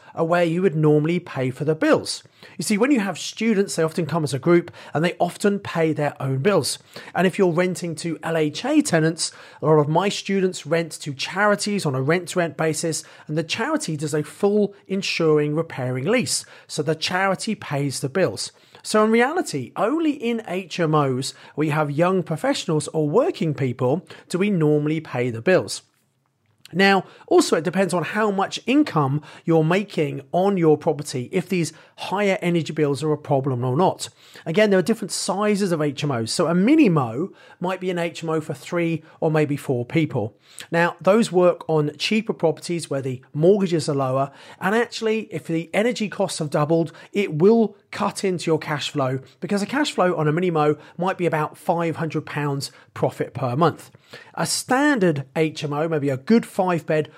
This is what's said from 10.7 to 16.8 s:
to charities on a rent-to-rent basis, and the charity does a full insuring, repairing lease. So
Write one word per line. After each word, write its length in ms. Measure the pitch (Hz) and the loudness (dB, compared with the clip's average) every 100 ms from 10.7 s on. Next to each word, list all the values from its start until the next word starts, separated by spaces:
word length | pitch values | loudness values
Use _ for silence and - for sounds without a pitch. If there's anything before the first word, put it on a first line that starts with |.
| 165 165 | -2 -2
to 220 | - 151 | -8 -10
charities 720 | 135 - 180 208 202 208 202 151 | -8 -6 0 2 2 0 -2 -2
on 80 | |
a 80 | 131 | 0
rent-to-rent 540 | 135 175 175 180 165 143 | 0 0 0 -2 -2 -2
basis, 460 | 160 156 165 156 - - - | -2 -2 -4 -6 -10 -18 -6
and 120 | 151 | -4
the 40 | |
charity 540 | 156 - 254 302 - 151 | -2 -4 -2 -2 -4 -6
does 160 | 151 | -4
a 100 | 151 | -4
full 520 | 147 - 202 208 202 - - | -4 -2 0 2 0 -4 -6
insuring, 680 | 190 185 - 160 151 147 | -4 -4 0 4 4 2
repairing 500 | 151 165 - 127 127 | -2 -4 -6 -4 -2
lease. 400 | 143 247 156 - - - - | 0 0 0 -4 -8 -18 -10
So 140 | - | -4